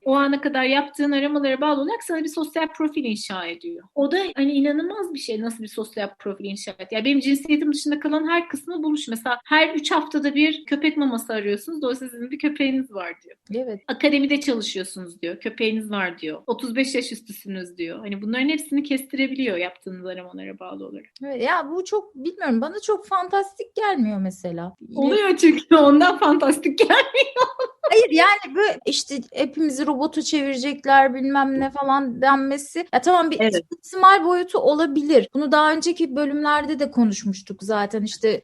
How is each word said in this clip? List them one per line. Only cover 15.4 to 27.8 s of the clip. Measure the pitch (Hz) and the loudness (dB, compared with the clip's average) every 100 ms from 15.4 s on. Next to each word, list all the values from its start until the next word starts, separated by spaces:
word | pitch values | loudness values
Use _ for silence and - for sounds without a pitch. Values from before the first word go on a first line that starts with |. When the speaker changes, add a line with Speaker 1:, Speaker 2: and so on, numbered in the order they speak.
Speaker 1:
köpeğiniz | 226 220 220 220 214 | -10 -4 -2 -2 -6
var | 202 180 170 | -6 -6 -6
diyor. | 156 156 - | -10 -10 -8
Otuz | 240 254 233 | -8 -6 -2
beş | 262 | -2
yaş | 247 254 | -2 -6
üstüsünüz | 220 - 202 196 190 180 175 | -10 -16 -18 -12 -12 -12 -10
diyor. | 165 185 | -10 -10
Hani | 214 196 | -10 -10
bunların | 214 240 277 | -6 -2 0
hepsini | 311 - 285 | -2 -2 -4
kestirebiliyor | 285 262 - 262 269 269 254 175 | -2 -4 -4 -4 -4 -2 -4 -2
yaptığınız | 180 180 190 185 180 | -6 -8 -16 -14 -12
aramalara | 180 180 185 190 196 | -12 -14 -16 -16 -16
bağlı | 185 196 190 | -16 -16 -16
olarak. | 202 - - | -18 -20 -16
Speaker 2:
Evet, | 277 254 | -10 -6
ya | 254 349 285 | -2 -2 -4
bu | 349 | -8
çok, | 370 427 403 | -4 -6 -6
bilmiyorum, | 269 302 370 320 226 | -10 -10 -6 -2 -2
bana | 294 403 | -2 -6
çok | - 415 415 | -4 -4 -2
fantastik | 381 359 392 392 - 466 | -4 0 -2 -2 -8 -10
gelmiyor | - 427 349 214 202 | -4 -2 0 -2 -2
mesela. | 190 185 180 170 180 - - | -6 -6 -10 -8 -10 -14 -12
Yine | - | -2
Speaker 1:
Oluyor | 277 415 392 - | 2 2 2 4
çünkü, | 320 - - 320 | 6 4 6 8
ondan | 285 285 359 370 | 10 8 8 4
fantastik | 349 294 277 - 311 330 | 4 4 4 2 0 4
gelmiyor. | 453 480 554 494 554 494 523 - 508 - | 6 6 4 2 0 2 0 0 -8 -4